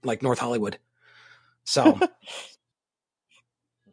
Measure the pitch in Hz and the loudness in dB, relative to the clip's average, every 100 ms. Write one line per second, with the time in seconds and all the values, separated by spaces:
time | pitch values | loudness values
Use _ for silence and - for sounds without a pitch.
0 | 127 113 131 120 120 120 104 - _ _ | -6 -2 -2 -2 -2 -2 -4 -6 _ _
1 | _ - - - _ _ - - 135 - | _ -20 -20 -20 _ _ -2 4 4 4
2 | 359 - - - - - _ _ _ _ | -2 -4 -18 -18 -18 -20 _ _ _ _
3 | _ _ _ _ _ _ _ _ _ | _ _ _ _ _ _ _ _ _